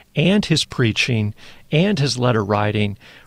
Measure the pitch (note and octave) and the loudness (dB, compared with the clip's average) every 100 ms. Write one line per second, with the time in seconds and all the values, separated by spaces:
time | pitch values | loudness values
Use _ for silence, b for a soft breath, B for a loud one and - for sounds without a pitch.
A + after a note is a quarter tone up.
0 | B - E3+ G#3 - D3+ - - A#2+ G2+ | B -2 2 2 2 -2 -2 -2 0 0
1 | - A#2 G#2+ - B B B D3+ F#3+ G3 | -2 0 -2 -6 B B B 0 2 0
2 | C#3 A#2+ B2 A2+ G2 G#2 G#2 G#2 G#2 G2+ | -2 0 0 0 0 0 0 0 -2 -4
3 | B B | B B